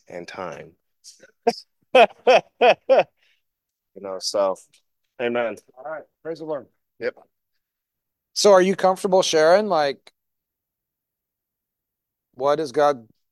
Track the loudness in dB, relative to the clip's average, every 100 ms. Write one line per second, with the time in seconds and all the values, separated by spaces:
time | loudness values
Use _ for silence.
0 | -18 -16 -16 -14 -14 -14 -20 _ _ _
1 | -20 -20 _ _ -6 -6 -10 _ _ 4
2 | 4 2 2 2 2 0 2 2 2 0
3 | 0 _ _ _ _ _ _ _ _ -18
4 | -14 -10 -6 -2 -2 -2 _ _ _ _
5 | _ -8 -6 -4 -4 -8 _ -20 -16 -16
6 | -18 _ -14 -12 -10 -10 -12 _ _ -12
7 | -10 -10 _ _ _ _ _ _ _ _
8 | _ _ _ 0 4 4 4 0 -2 -2
9 | -2 0 0 2 4 2 2 -2 -4 -6
10 | _ _ _ _ _ _ _ _ _ _
11 | _ _ _ _ _ _ _ _ _ _
12 | _ _ _ -6 -2 -2 -4 0 0 0
13 | -10 _ _